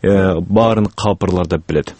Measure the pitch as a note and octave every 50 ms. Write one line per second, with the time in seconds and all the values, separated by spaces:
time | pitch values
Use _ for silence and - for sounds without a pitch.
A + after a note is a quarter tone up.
0 | - F#2+ G2+ G2 F#2+ F#2+ F2+ D#2+ F2 F2 G2 G#2+ A2+ A2+ A2+ A2 G#2 G2 - -
1 | G#2+ G#2 G2 - - F#2 F2+ F2+ F2 E2 F2+ D#2 D#2+ - D#2 D2+ C#2+ - -